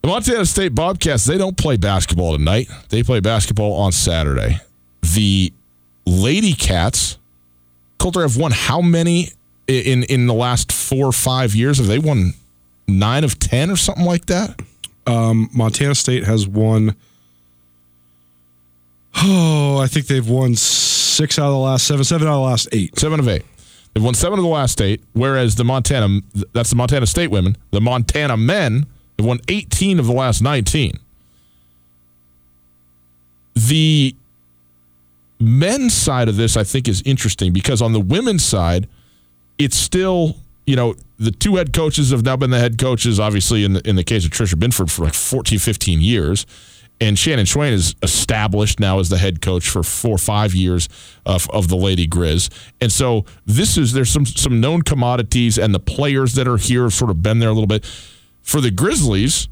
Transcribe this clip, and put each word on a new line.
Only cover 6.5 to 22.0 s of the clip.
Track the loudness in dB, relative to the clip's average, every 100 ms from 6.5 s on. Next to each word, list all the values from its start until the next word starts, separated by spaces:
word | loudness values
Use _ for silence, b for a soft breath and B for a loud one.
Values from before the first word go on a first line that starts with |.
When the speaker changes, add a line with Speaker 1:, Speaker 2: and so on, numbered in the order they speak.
Speaker 1:
Cats, | 0 0 0 0 -2 -6 -8 _ _ _ _ _ _ _ _
Colter, | -2 0
have | 0 0
won | 0
how | -2 0 0
many | 2 2 2 0 -2 -10 _ _ -2
i-, |
in, | -2 2 0
in | 2 2 2
the |
last | 2 0 -2 -2
four | -6 -2 0 0
or |
five | 0 -2 0 0
years? | 2 2 2
Have | 2
they | 0
won | 0 0 0 -2 _ _ _ _ -2
nine | 0 2 0
of | -2 -2
ten | -2 0 0
or | -2
something | -2 0
like | 0 0 -2
that? | -2 -2 -8 -18 _ -20 _ -2
Speaker 2:
Um, | 0 2 2 0
Montana | 0 -2 0 -2
State | 0 0 -2
has | 0 0 0
won, | 0 2 2 2 -2 b b b b b b _ _ _ _ _ _ _ _ _ _ _ _ _ _ _ -2
oh, | 2 4 2 2 2 2
I | 0
think | -2 0
they've | -2 0
won | 0 2
six | 0 0 -2 -2 -2 -2 0 0 0
out | 0
of |
the | 0
last | 0 0 0
seven, | 0